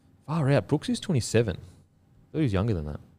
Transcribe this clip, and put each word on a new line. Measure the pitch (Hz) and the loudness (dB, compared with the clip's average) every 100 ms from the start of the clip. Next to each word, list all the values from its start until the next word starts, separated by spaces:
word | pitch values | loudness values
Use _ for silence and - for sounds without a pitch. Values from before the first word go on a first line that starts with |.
| _ _ - | _ _ -6
Far | 160 135 | -2 2
out. | 139 90 | 2 2
Brooks | 151 - | -2 0
is | 240 | -4
twenty-seven. | - 143 - 110 113 - | 0 -2 2 2 2 -2
I | - - _ _ _ _ _ | -10 -20 _ _ _ _ _
thought | 147 | -2
he | |
was | 143 | 2
younger | 95 113 | 2 2
than | 90 76 | 0 -4
that. | - - | -8 -14